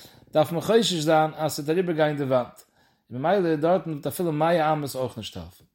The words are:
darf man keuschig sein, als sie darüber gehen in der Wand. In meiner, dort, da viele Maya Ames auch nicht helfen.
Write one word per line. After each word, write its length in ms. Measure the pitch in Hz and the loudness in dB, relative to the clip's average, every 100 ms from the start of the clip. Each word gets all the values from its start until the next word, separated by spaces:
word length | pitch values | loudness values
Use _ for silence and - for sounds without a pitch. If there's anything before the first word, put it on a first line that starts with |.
| - - _ | -20 -20 _
darf 220 | 156 151 | 0 0
man 100 | 170 | 0
keuschig 400 | 165 226 226 175 | 2 2 2 0
sein, 320 | 151 156 156 | 2 4 2
als 220 | 151 156 - | 0 -4 -4
sie 80 | |
darüber 300 | 147 165 180 | -2 -2 0
gehen 160 | 160 151 | 0 0
in 60 | 147 | 0
der 120 | 135 | 0
Wand. 240 | 127 123 - _ _ _ _ _ | 0 -2 -10 _ _ _ _ _
In 120 | 123 | -4
meiner, 360 | 151 202 175 156 | 0 2 2 2
dort, 300 | 160 185 160 151 | 2 2 0 -6
da 60 | 143 | -6
viele 200 | - 175 | -4 -2
Maya 400 | 151 160 175 151 | 0 2 2 2
Ames 240 | 156 143 | 0 -4
auch 220 | 127 127 117 | -4 -6 -6
nicht 180 | 101 | -12
helfen. 320 | 95 85 - _ | -12 -14 -18 _